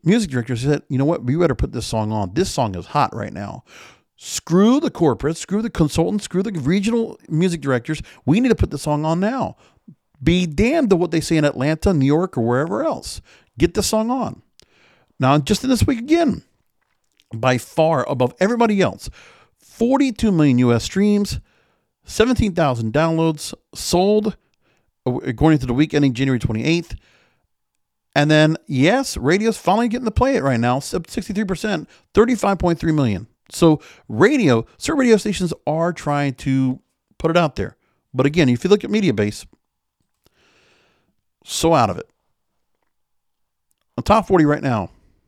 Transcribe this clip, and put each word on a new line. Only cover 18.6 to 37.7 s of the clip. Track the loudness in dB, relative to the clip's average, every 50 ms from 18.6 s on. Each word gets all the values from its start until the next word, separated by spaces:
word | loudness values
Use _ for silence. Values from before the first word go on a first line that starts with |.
| 0 2 2 2
else, | 0 -2 -2 -6 -14 -16 -18 -18 -20 -20 -20 _ _ _ _ _
forty-two | _ _ -4 -2 0 2 2 2 2 0 0 0 0 2
million | 4 4 4 4 4 4
U | 4 4
S | 2 2 0
streams, | -4 -2 0 2 2 2 0 0 -2 -6 -10 -12 _ _ _ _ _ _ _ _ _ _ _ _
seventeen | -10 -2 0 0 2 2 0 0 -2 0
thousand | 0 0 0 0 -2 -4 -2 0
downloads, | 0 0 0 0 0 0 -2 -2 -4 -10 -14 -14 -16 _ _ -16
sold, | -12 -6 -2 0 0 2 2 2 0 0 -2 -8 _ _ _ _ _ _ _ _ _ _ _ _ _ -6
uh, | -6 -6 -4
according | -6 -6 -4 2 4 4 4 2
to | 0
the | -2 0
week | 0 0 0
ending | 2 2 2 2 0
January | 0 -2 -2 -2 -2
twenty-eighth. | -2 -4 -4 -2 -2 -2 -2 -2 -4 -8 -14 -18 _ _ _ _ _ _ _ _ _ _ _ _ _ _ _ _ _ _ _ _ _ _ -2
And | 0 2 4
then, | 4 4 4 4 2 -2 _
yes, | -6 0 2 2 2 2 2 -2 -4 -6 -4
radio's | -2 0 0 0 0 -2 -2 -2
finally | -2 0 0 0 0 -2
getting | -2 -4 -6
to | -4
play | -2 0 0 0 0
it | 0
right | 0 0 0 0
now, | 0 0 0 -2
s-, | -4 -6 -8 -8 -8 -6
sixty-three | -8 -8 -8 -6 -4 -4 -4
percent, | -4 -4 -6 -4 -4 -4 -6 -8 -12 _ _ _ _ 2
thirty-five | 2 4 4 2 0 0 0 0 0
point | 0 -2 0 0
three | 0 0
million. | 2 2 2 2 0 -2 -6 _ _ _ _ -10
So | -2 4 4 4 4 2 -2 -14 -20 _ _ -6
radio, | 2 4 4 4 4 4 4 4 4 2 0 -4 _ -8
certain | -4 -2 0 2
radio | 4 4 4 4
stations | 2 -2 -4 -2 -4 -4 -6 -6 -6
are | -4 -2 -2 -2 -2
trying | -4 -4 -4 -2 -2 0 -2 -2 -4
to | -4 -4 -2 0 2 0 0 -2 -4 _ _ _ _ _ _ _ -4
put | -2 2
it | 2
out | 2 2 2 -2
there. | -6 -8 -8